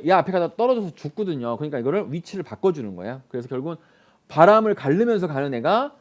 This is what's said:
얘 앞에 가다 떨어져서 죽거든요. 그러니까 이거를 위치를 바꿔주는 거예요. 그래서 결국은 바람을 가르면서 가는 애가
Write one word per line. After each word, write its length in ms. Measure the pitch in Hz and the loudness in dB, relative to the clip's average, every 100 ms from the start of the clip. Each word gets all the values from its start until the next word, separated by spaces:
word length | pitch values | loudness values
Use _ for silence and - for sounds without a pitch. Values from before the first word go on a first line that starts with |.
| 139 | 2
얘 60 | |
앞에 200 | 185 190 | 2 2
가다 240 | 185 165 - | 0 -2 0
떨어져서 360 | 240 240 190 | 0 0 -4
죽거든요. 640 | - 147 180 196 147 120 117 | -8 -10 -6 -4 -4 -4 -4
그러니까 220 | 151 139 | -6 -4
이거를 340 | 120 190 151 | -2 -2 -4
위치를 300 | 165 - 196 | -8 -8 -12
바꿔주는 520 | - - 190 151 107 87 | -12 -2 -2 -2 -6 -10
거예요. 280 | 98 131 - | -12 -12 -12
그래서 200 | 127 120 | -12 -8
결국은 280 | 131 156 165 _ _ _ _ _ | -8 -8 -10 _ _ _ _ _
바람을 480 | 147 175 220 220 202 | 6 8 8 4 0
가르면서 500 | 135 170 240 214 175 | 0 2 2 0 -2
가는 240 | 139 143 123 | -4 -4 -2
애가 400 | 135 214 285 - | 0 0 -2 -10